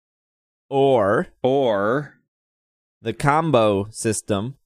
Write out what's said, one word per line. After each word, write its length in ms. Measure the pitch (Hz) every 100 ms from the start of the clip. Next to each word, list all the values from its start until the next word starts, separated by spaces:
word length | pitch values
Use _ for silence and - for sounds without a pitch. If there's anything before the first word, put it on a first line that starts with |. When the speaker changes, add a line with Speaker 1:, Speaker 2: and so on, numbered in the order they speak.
| _ _ _ _ _ _ -
Speaker 1:
Or 580 | 139 139 127 98 117 180 _
Speaker 2:
Or 760 | 127 139 131 101 101 135 143 _ _ _ _ _ _ _ _ _
Speaker 1:
the 120 | 110
combo 760 | 110 143 147 165 127 107 98 101
system 640 | - 117 104 - 101 117 147